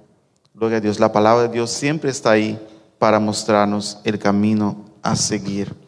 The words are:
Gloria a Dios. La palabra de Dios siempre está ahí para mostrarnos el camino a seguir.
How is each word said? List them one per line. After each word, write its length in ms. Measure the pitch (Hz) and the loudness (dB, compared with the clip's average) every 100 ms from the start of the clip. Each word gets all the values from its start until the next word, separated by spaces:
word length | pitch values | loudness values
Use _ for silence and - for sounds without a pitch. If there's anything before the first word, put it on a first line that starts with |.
| _ _ _ _ _ | _ _ _ _ _
Gloria 240 | 101 113 113 | -4 -2 0
a 20 | |
Dios. 180 | 104 104 | 0 2
La 140 | 107 | 2
palabra 300 | 107 107 120 | 4 4 4
de 60 | 120 | 2
Dios 220 | 113 117 | -2 -4
siempre 400 | - 143 160 139 | -2 -2 -2 -4
está 200 | 127 117 | -2 2
ahí 280 | 110 107 107 - - _ - | 2 2 -6 -14 -20 _ 0
para 200 | 110 107 | 2 2
mostrarnos 800 | 107 104 - 104 101 104 101 - | 0 -4 0 2 2 -2 -6 -8
el 140 | 113 101 | -6 -2
camino 680 | 101 101 107 107 104 - - - | 0 0 2 0 -2 -4 -14 -10
a 140 | 113 113 | -6 -4
seguir. 580 | - 107 98 101 98 - | -2 -4 -6 -6 -8 -12